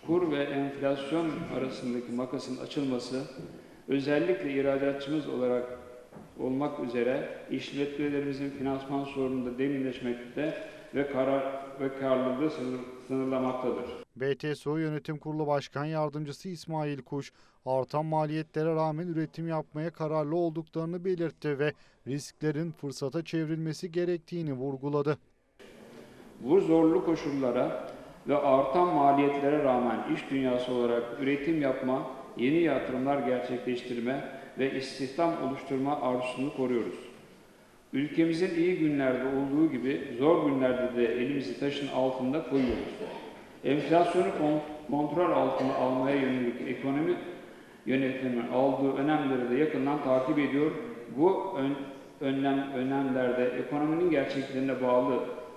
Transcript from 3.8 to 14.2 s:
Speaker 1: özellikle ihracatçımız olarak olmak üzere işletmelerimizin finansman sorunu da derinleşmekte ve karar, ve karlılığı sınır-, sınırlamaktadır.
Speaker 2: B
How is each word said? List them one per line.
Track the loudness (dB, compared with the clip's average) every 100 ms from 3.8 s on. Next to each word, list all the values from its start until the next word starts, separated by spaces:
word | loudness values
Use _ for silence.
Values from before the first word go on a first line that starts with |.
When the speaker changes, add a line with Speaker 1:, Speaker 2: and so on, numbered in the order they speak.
| -2
Speaker 1:
özellikle | 0 2 2 2 0 0
ihracatçımız | 0 2 2 0 -2 -2 -2 -2
olarak | -2 0 0 -2 -10 -14 -18 -18 -20 -18 -6
olmak | -2 0 -2 -2
üzere | -2 0 0 0 -4 -10 -6
işletmelerimizin | -6 -4 -4 -4 -2 -2 0 -2 -4 -6
finansman | -4 -4 -4 -2 -4
sorunu | -4 -2 -2 0 -4
da | -2
derinleşmekte | 0 0 -2 -4 -4 -4 -6 -4 -4 -4 -10 -14 -6 -2
ve | 0
karar, | 0 2 2 0 -6 -10 -4
ve | -4 -2
karlılığı | 2 2 2 2 0
sınır-, | -2 -4 -6 -8 -14 -4
sınırlamaktadır. | -2 0 0 0 0 -2 -2 -6 -10 -14
Speaker 2:
B | -6